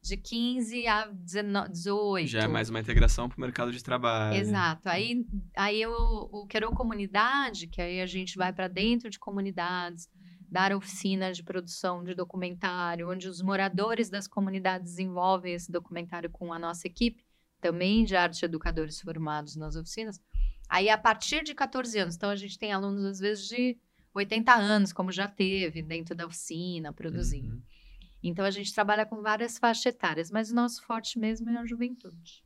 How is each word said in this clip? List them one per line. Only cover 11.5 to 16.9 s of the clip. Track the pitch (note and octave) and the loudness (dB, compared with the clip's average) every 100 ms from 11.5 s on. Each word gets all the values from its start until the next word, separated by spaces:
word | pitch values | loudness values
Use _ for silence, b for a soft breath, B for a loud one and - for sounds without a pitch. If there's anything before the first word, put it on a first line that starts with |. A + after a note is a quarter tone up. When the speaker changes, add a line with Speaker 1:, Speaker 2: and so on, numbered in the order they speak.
| F3+ F3 - F#3 F3+ F3 | -6 -6 -4 -2 -2 -6
Speaker 1:
de | F3+ | -6
documentário, | F3 F#3 F3+ F3+ F#3+ F3+ F3 E3+ E3+ | -6 -4 -6 -4 -4 -2 -2 -2 -4
onde | F#3 F#3 | -6 -6
os | F3 | -4
moradores | F#3 G3 G3 F#3 G#3+ A3+ A3 | 0 2 0 0 0 0 -2
das | G3 G3 | -4 -6
comunidades | - G3 F#3+ F#3 F#3 F3 | -2 -2 0 -2 -2 -6
desenvolvem | F3 F#3 F3+ F3+ F#3+ F3+ | -6 -4 2 4 4 0
esse | F3 F3 | -6 -4
documentário | F3 E3+ E3+ F3 F3 E3+ | -6 -4 -10 -8 -8 -8
com | - F3 | -8 -8
a | E3 | -6
nossa | E3+ E3+ | -6 -6
equipe, | - | -8